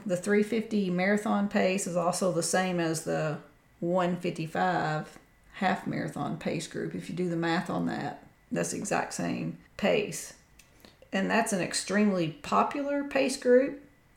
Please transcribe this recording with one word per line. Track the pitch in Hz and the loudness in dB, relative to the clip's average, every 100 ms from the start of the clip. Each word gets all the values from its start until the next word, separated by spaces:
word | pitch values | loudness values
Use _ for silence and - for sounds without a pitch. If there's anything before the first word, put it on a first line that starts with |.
the | 202 175 | -2 -2
three | 202 208 | 2 2
fifty | 208 226 220 214 185 | 2 0 0 0 2
marathon | 180 190 208 214 208 202 | 2 2 2 2 0 2
pace | 202 196 190 - | 2 2 2 0
is | 175 | 0
also | 170 175 185 | 0 2 2
the | 165 | 2
same | 170 185 185 175 | 2 2 2 2
as | 165 160 | 0 -2
the | - 156 156 147 - _ _ - | -2 -2 -2 -4 -10 _ _ -6
one | 170 185 175 175 | 0 2 2 0
fifty-five | 175 160 156 175 185 170 160 156 208 - - _ - | -2 -4 -4 0 2 2 0 -2 -4 -12 -20 _ -16
half | - 185 185 - | -2 0 0 -2
marathon | - 156 151 135 156 | -4 -4 -4 -6 -4
pace | - 165 165 | -4 -4 -4
group. | - 165 | -6 -6
If | 180 - | -6 -8
you | |
do | 165 180 | -4 -2
the | 165 | 0
math | 165 170 190 | 0 0 -2
on | 170 170 | -2 -2
that, | 117 143 - - _ - | -2 -6 -8 -16 _ -6
that's | - - | -4 -2
the | - | -4
exact | - - - | -2 -2 -2
same | - 175 - 160 - - - | -4 -4 -2 -4 -8 -14 -2
pace. | 190 175 - 151 - - _ - - - - - - | 2 2 0 -6 -12 -16 _ -20 -20 -20 -20 -20 -6
And | 196 185 | -2 2
that's | 214 226 | 2 2
an | 190 | 0
extremely | - - - 202 208 185 156 - | -2 -2 0 2 4 2 0 -4
popular | - 202 - 294 277 285 | -2 0 0 -2 -2 -2
pace | 277 269 269 - | 0 0 0 0
group, | 247 247 285 - - _ _ | 6 6 6 -2 -14 _ _